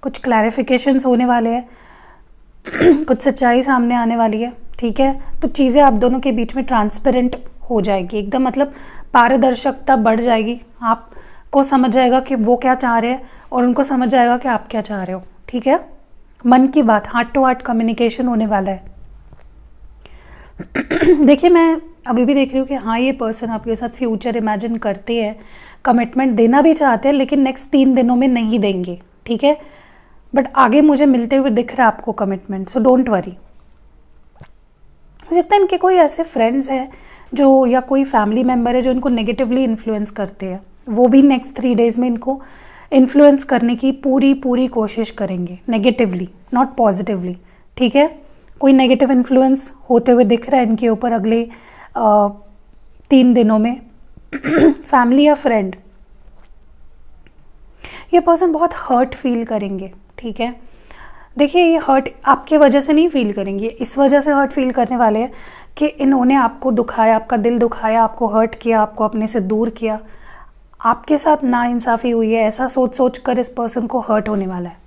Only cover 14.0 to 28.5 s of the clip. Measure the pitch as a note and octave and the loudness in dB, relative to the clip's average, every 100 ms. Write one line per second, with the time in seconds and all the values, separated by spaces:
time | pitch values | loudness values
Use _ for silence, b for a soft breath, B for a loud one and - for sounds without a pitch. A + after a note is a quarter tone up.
14 | B3 B3+ A#3+ B3 B3 A3 - A3+ G#3 G#3 | 0 2 2 0 -2 -4 -4 -8 -6 -8
15 | F#3 F#3 F3+ - - B3 B3 D#4+ - - | -8 -10 -14 -20 -10 -6 0 0 -2 -20
16 | _ - - _ A#3+ B3+ C4 D4+ A#3 G#3+ | _ -20 -20 _ 2 4 4 2 2 0
17 | G#3 A#3+ A#3+ C#4+ C4 B3 B3+ A#3 A3+ A3+ | -2 -6 -2 0 0 0 -4 -2 -2 -2
18 | A#3 A3+ B3 A#3 G#3+ G3+ F#3+ F#3+ - - | -4 -2 -4 -2 -2 -2 -4 -8 -12 -20
19 | - - - - - - - - - - | -20 -20 -20 -20 -20 -20 -20 -20 -20 -20
20 | b b b b b - - - - E4 | b b b b b -18 -10 -8 -4 0
21 | E4 D#4 C#4 C#4+ F4 F4 E4 E4 E4 - | 2 4 4 4 4 4 4 0 -6 -20
22 | - A#3+ A#3+ C#4+ C4+ C4 C4+ C4+ G#3 A3+ | -6 -2 0 2 0 -2 -4 -6 -4 -2
23 | B3+ C4+ A3+ A3 A#3 A3 A3+ A3 A#3 A#3 | -2 -2 -4 -6 -6 -8 -6 -6 -8 -6
24 | B3 A3 B3+ A#3 A3 G#3+ A3+ A3+ A3 G3 | -4 -4 -4 -4 -4 -4 -4 -6 -6 -6
25 | - A#3 G#3 G#3+ B B B B - A#3+ | -4 -4 -4 -8 B B B B 0 0
26 | A#3 B3+ C4+ A3 A#3 C4 D#4 D#4 C#4+ A3+ | 0 -2 0 2 4 6 4 4 2 2
27 | C4+ C#4+ C4+ D4 C4 C4 - C#4+ C4+ B3 | 0 0 0 0 0 -2 -2 2 4 4
28 | A#3+ B3 C4+ B3 A3 | 2 2 2 0 0